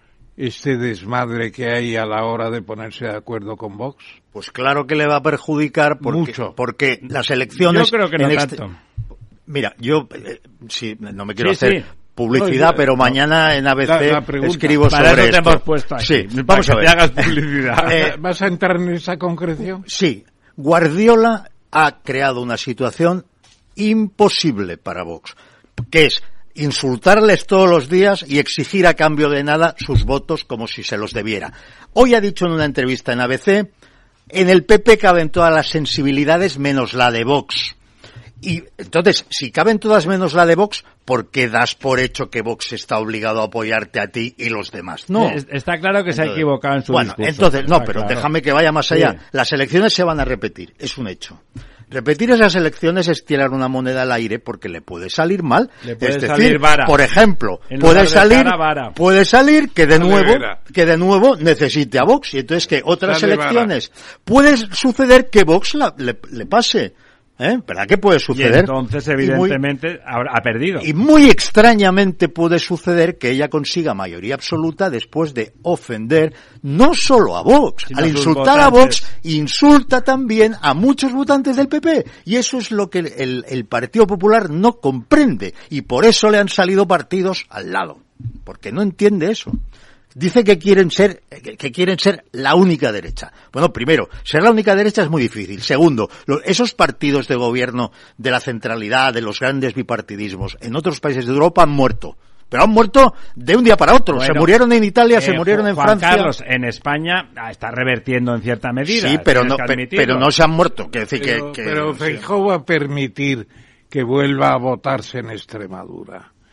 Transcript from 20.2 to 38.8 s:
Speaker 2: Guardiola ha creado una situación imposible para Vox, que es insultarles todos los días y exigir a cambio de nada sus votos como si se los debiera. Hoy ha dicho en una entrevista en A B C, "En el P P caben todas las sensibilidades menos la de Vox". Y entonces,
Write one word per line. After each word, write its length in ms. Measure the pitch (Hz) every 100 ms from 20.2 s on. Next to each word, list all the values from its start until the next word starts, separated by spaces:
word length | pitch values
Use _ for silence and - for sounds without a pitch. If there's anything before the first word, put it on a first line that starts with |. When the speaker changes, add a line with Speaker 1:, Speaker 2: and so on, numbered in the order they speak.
| - _ _ -
Speaker 2:
Guardiola 920 | 139 170 160 165 226 226 226 220 - _ _
ha 300 | 156 151 -
creado 380 | - 131 139 123
una 140 | 123 113
situación 680 | - 113 123 - 170 180 - _ _ _ _ -
imposible 1000 | 214 220 214 - 208 - 165 104 92 85
para 260 | - 87
Vox, 320 | 85 82 - - _ _ _ - 120
que 160 | 160 147
es 160 | - - - -
insultarles 920 | - 147 - 139 123 - 214 214 180 -
todos 220 | 190 185
los 200 | 170 131
días 360 | 185 196 196 139
y 100 | 143
exigir 480 | 135 - 135 196 175
a 80 |
cambio 340 | 160 156 147 147
de 120 | 143
nada 320 | 147 151 165 -
sus 260 | - 123
votos 400 | - 139 139 156
como 220 | - 117 113
si 160 | -
se 160 | 98 104
los 140 | 107
debiera. 400 | 113 107 101 78 - - - -
Hoy 200 | 220 254
ha 60 | 233
dicho 260 | 202 - 175
en 60 |
una 120 | 160
entrevista 480 | 151 139 127 127 -
en 80 | 123
A 60 | 123
B 120 | 131
C, 320 | - 196 202 _ _ _ _ _ _
"En 200 | 190 180
el 160 | 185
P 140 | - 214
P 180 | - 214
caben 320 | 202 175 156
todas 220 | 180 165
las 160 | 156 147
sensibilidades 880 | 160 139 - 139 139 143 165 190 135
menos 340 | 143 139 117
la 180 | 127 123
de 140 | 117
Vox". 520 | 113 143 - - - - _ _ - - - -
Y 200 | - 170 -
entonces, 480 | -